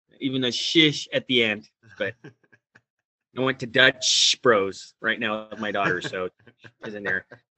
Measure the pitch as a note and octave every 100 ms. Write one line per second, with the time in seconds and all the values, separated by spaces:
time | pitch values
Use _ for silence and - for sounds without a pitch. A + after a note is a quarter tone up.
0 | _ _ C3+ C3 B2 A#2 - E3 D#3 D3
1 | - C#3 A#2 B2 A2+ G#2+ A2 _ A2+ -
2 | G2 - D3 - _ _ _ _ _ _
3 | _ _ _ A#2+ C3 C3 A#2+ B2+ C3 C3+
4 | - - - - B2+ G#2+ G2 F#2 - _
5 | A2 G#2 A2+ G#2+ A2 G#2+ G#2+ G2+ F#2+ F2+
6 | - F#2+ F#2 - - _ A#2 _ A#2 G#2
7 | G2 F#2+ - A#2+ _